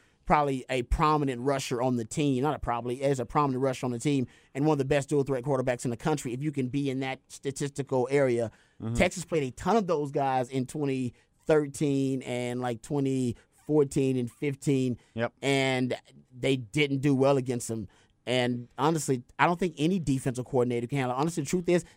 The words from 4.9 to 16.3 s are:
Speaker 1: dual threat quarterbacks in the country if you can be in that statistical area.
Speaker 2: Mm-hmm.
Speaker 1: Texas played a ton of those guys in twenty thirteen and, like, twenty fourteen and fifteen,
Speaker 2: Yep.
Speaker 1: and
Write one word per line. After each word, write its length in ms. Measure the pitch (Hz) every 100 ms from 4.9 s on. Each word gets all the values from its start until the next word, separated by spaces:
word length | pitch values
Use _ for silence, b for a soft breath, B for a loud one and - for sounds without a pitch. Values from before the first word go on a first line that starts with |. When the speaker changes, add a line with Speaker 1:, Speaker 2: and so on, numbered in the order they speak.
| 147 135
Speaker 1:
dual 160 | 147
threat 200 | 135 135
quarterbacks 420 | 123 131 127 123 131
in 60 |
the 60 | 117
country 360 | 165 151 127
if 100 | 123
you 80 | 151
can 160 | 139 127
be 220 | 139 139
in 100 | 131
that 180 | 131 131 _
statistical 760 | - 139 135 143 143 135 131 123
area. 400 | 143 135 117 113 b b b
Speaker 2:
Mm-hmm. 120 | 113 120
Speaker 1:
Texas 280 | 180 180
played 200 | 156 160
a 80 | 135
ton 260 | - 180 226
of 100 | 180
those 240 | 160 147
guys 380 | 147 139 131 123
in 160 | 131 127
twenty 480 | 151 143 131 123 - b _ - 156
thirteen 640 | 147 139 151 139 135 131
and, 360 | 127 123 123 123
like, 200 | 123 117
twenty 540 | - 147 135 131 123 113 b _ -
fourteen 500 | 151 143 147 135 127
and 140 | 120
fifteen, 640 | - 147 139 - 135 127 117 b
Speaker 2:
Yep. 200 | 113 117 -
Speaker 1:
and 520 | 135 139 135 127 127 113 - 139 _